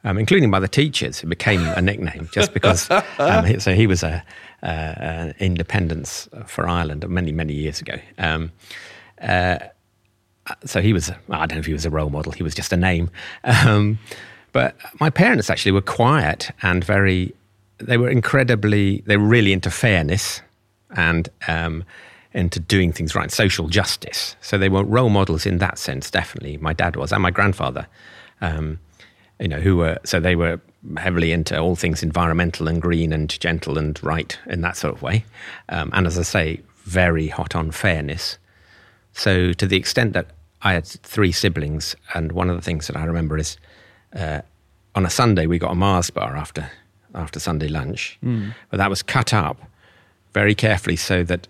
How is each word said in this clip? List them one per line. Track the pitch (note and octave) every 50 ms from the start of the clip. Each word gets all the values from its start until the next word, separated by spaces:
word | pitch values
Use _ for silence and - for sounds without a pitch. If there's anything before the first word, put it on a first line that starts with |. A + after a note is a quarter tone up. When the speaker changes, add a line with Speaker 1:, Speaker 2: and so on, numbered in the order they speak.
| -
Speaker 1:
um, | G#2 F#2 G#2
including | A2 - F#3 G3 D3 A2
by | G2 F#2+
the | F#2+ -
teachers. | - - D3 D#3 B2+ - - B1+ - -
It | -
became | E2 D#2+ - - A2+ G2+ F2
a | E2+ D#2+ - F2+
nickname | F#2 G2 G2+ - F2+ D#2 - - D#2+ E2
just | - G#2+ G#2 G2
because, | - - - G2+ F2+ F2 - - E3+ G#3 - - - -
um, | C#3+ C#3+ - - E3+
he, | - D#3+ G2
so | - G2 F#2
he | G2 A2+
was | G#2 F#2 E2+
a, | F2 D#2+ D#2+ E2+ - - - - - - - _
uh, | -
an | F2 E2 D#2+ D#2+ D#2 - - - D2+ E2 E2 E2+ D#2 C#2+ -
independence | G2 F#2 F2+ E2+ E2+ - - G#2 F2+ D#2+ D#2+ D#2+ - - - - - - - - -
for | - - - E2+ E2+
Ireland | F2 E2+ E2 D#2 D2+ D2 D2+ -
many, | F2 F2+ F2+ D#2+
many | D2+ D#2+ D#2+ D#2 D2
years | D2 D2+ D2+ D#2 -
ago. | - - - - - - - -
Um, | - D#2+ D#2+ D#2 E2 D#2+ - _ - - - - - - - - - - _ -
uh, | - - F2+ F2+ F2+ F2+ F2 - - - - _ _ _ _ _ _ _ _ _ _ _ _ _ _ - - _ -
so | - - G#2
he | F2+ A2
was, | G#2+ F2 D#2 F2 F2+ - - -
I | - D#2 D#2+
don't | D#2 C#2+
know | D#2
if | D2+
he | D#2
was | D#2 D2 E2
a | E2
role | D2+ D#2 D2+ D2
model, | C#2+ D2 D2+ D2+
he | D2 -
was | F2 D#2+ D2+
just | - E2 -
a | F#2+
name. | F2+ F2+ F#2 F2+ E2+ E2+ E2+ - - - - - - -
Um, | B2 B2 - - A#2 G#2+ G#2 G#2 G#2 A2 G#2+ - - - - - - - - _ _
but | - B2+ - - - _ - - - -
my | - D#3
parents | - - F3+ - - - G2+ -
actually | F2 - - G2+
were | F#2+ G2
quiet | G2 - - - A#2 B2 D3 D3+ A#2 D2+ E2 - - - - -
and | - F#2+ F2+ F2+ F2+
very, | - G2+ G2 G2 F#2+ F#2 F#2 F2+ - - _ _ _ _ _ _ _ _ -
they | - - B2 A#2
were | B2 B2
incredibly, | C3+ A#2+ G#2+ - - C3+ C3 B2 A#2+ G#2+ G2+ G#2+ G#2 G#2 G2+ G2 G2 - -
they | G#2 G#2
were | G2+ G#2
really | G#2+ A#2 A#2+ G#2+ G2
into | F#2+ F#2 - F#2
fairness | - - - A#2 G2+ F2 D#2+ D2 F2+ G#2+ - - - - - _ _ _ _ _ _ _ _ _ -
and, | F#2+ E2+ E2 E2+ E2 E2 - _ _ - -
um, | E2 E2 E2 E2 D#2+ D#2+ F2+ - - - - - - - _ _ -
into | A2+ F2 E2+ - E2+
doing | E2 - G#2 F#2+ F#2 E2+
things | D#2 - E2 D#2 -
right, | F2+ D#2+ -
social | - - A2+ F#2+ - - E2 D#2
justice. | F2 G#2 F2 - - - - - - - - - - _
So | - - - G2
they | F#2+ F#2+
were | F#2 F#2+ G2
role | G2 G#2+ B2 B2+ A#2
models | G2+ G2 F#2+ F#2 D#2+ D#2 -
in | G2+ F#2 E2+
that | G2 F2 - -
sense, | - - C#2 C2+ C2+ -
definitely. | - F#2+ - - - - - D2 D2 C#2+
My | D#2 D#2+
dad | E2 F2 F2+ F2 -
was, | - C#2 -
and | G2+ G2+
my | F#2 F2+
grandfather, | F2+ - G2+ G2+ F#2 - - C2 B1+ C2 - - _ - - - - - - - _ _
um, | - E2+ D#2+ D#2 D#2 D#2 D#2 F2+ - _ _ _ - - _ _ _ _ _ _
you | A2+ F2+
know, | D2 D2
who | D#2+ G2 F#2+ E2+
were, | E2+ D#2+ E2 - -
so | - - F2
they | E2 F#2 F2+
were | E2+ E2+ E2 E2 E2+ _ _ _ _ - D#2 D#2 D#2+
heavily | E2 F#2 F2+ F2 E2+ E2
into | E2 E2+ D#2 - - D#2
all | D#2+ F2+ F2
things | E2 - F2 D#2 D2+
environmental | - D#2+ D2+ F2 E2+ E2 E2 E2+ F2 E2 E2 - E2 D#2+
and | E2 E2
green | E2 F2 E2+ E2 E2 D#2+
and | D#2 D#2 D#2 D#2 - -
gentle | - F2 E2+ D#2+ - D2+ C#2 D#2
and | D#2 D2+ D2+ -
right | - D#2 D#2+ E2 - - - - -
in | - - E2+
that | E2+ F2 -
sort | - - D2 -
of | -
way. | C#2 C2 F#2 A2 - - - - - - - - - -
Um, | E2+ E2+ D2+ - -
and | G2 F#2
as | E2+ E2 F2+
I |
say, | E2 - - G2+ E2 D#2 D#2+ - - _ _ _ _
very | F#2 F2 F#2 F2+ F2 E2 D#2+ D#2+ D2+
hot | - - - - -
on | E2+ D#2 D#2
fairness. | D#2 - - G2+ E2+ D#2 D2 C#2 C#2 E2+ - - - _ _ _ _ _ _ _ - - _ _ _ _ _ _ _
So | - - G#2+ F#2+ F2+ F2+ F2+ E2+
to | - G#2
the | F#2 F#2+
extent | F#2 F2 - - B2+ A#2 G#2+
that | F2+ F2+ E2+ - - - - _ _ _
I | - G2+ F#2
had | E2+ D#2+
three | - - - - - - A2 G2+ F2+
siblings, | E2 - - G2 D#2+ D#2+ D2 D2 D2+ D#2 - - - _ _ - -
and | F2 D#2+ D#2
one | E2+ F2+ F2+ F2+
of | F2
the | F2
things | F2+ F#2 F2 D#2 D2 -
that | -
I | D2+ D#2+
remember | E2 E2+ E2+ D#2+ D2+ D2+ D#2
is, | D#2 - - - _ _ _ - - _ _ _ _ _ -
uh, | - E2 D#2 D2+ C#2+ - _ _ _ _ _ _ _ _ _ _
on | G2+ F#2+
a | F2
Sunday, | - - B2+ A#2 G2+ F2 D#2+
we | D#2+ F2 E2
got | - -
a | F#2
Mars | F2 F#2+ G2+ F#2+ F2+ F2 -
bar | - - G1+ A#1 C2+
after, | D2 D2+ - - D#2 D2+ C#2 - - _ _ _ _ _ _ -
after | - E2 D#2 - D#2
Sunday | - - E2 D2+ D#2 D2+
lunch, | D#2 D#2 C2+ C#2 - - - - - _ -
Speaker 2:
Mm. | B2 A#2+ A2 G2+ G#2 A2+ - - _
Speaker 1:
but | -
that | F#2+ G2 G2+
was | G2 F#2+
cut | - - - C3+ A#2 -
up | - G#2+ D#2 C#2+ - - - - _ _ _ _ _ _ _ _ _ _ _ _ _
very | G2+ G2+ G#2 G#2
carefully | - - A2 G#2 F2+ - F2+ F2
so | E2 - - F#2+ F2+ F2
that | E2+ F2+ F2 - _